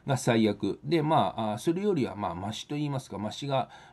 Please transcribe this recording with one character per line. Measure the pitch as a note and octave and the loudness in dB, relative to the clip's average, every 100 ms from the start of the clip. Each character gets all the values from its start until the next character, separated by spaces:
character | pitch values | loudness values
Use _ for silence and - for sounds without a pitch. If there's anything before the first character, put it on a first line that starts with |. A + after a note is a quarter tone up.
| - | -2
が | C3 | 0
最 | - A#2 G#2+ | 4 4 4
悪。 | G#2 G2 - | 2 -2 -4
で、 | C#3+ E3 | 0 2
ま | D3+ D#3 G2 - | 4 4 2 0
あ、 | A2 | -4
あ、 | G#2+ | -2
そ | - | -2
れ | E3+ | 0
よ | G#3 | 0
り | F3 G#2+ | 0 0
は、 | G2 | -2
ま | G2 | -4
あ、 | |
マ | E2+ G2+ | -4 -6
シ | G#2+ - | -6 -6
と | |
言 | D3 | -4
い | D3 | -2
ま | C3+ | -4
す | - | -6
か、 | G2 | -8
マ | G#2+ | -6
シ | - C#3+ | -6 -2
が、 | C3+ A2+ - - | -2 -2 -8 -18